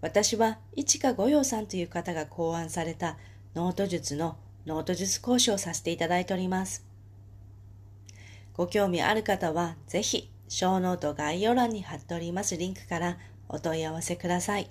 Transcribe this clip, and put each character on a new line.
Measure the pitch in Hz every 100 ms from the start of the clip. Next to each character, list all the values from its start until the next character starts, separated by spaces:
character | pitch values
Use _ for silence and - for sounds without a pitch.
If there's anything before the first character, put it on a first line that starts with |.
私 | 160 202 214 214
は、 | 226 220 - -
一 | 277 -
花 | 269
五 | 247 208
葉 | 294
さ | 262 220
ん | 214
と | 185
い |
う | 170
方 | 175 175
が | 170 151
考 | - 165 165
案 | 165
さ | 175
れ | 165
た | 160 170 160 - - - 165
ノ | 175
ー |
ト | 180 196
術 | 175 143 143
の | 165 - - - -
ノ | 156
ー |
ト | 156
術 | 175 190 -
講 | - 247
師 | 233
を | 202
さ | 175
せ | 165
て | -
い | 165
た | 165
だ | 180
い | 180
て |
お | 185
り | 185
ま | 185 190
す。 | - - - - - - - - - - - - - - - - - -
ご | - 175
興 | 208 196
味 | 175
あ | 98
る | 214
方 | 214 190 170
は、 | 160 170 165 -
ぜ | 180
ひ、 | 220 - - - -
小 | - 185 190
ノ | 185 180
ー |
ト | 151
概 | 147 151 170
要 | 214
欄 | 240 240
に | 220
貼 | 185 156
っ |
て | -
お | 170
り | 170
ま | 180
す | 202 170
リ | 180
ン |
ク | 185 -
か | 170
ら | 175 175 - - -
お | 143
問 | 165 160
い | 156
合 |
わ | 160
せ | 170 175
く | 175
だ | 180
さ | 175 208
い。 | -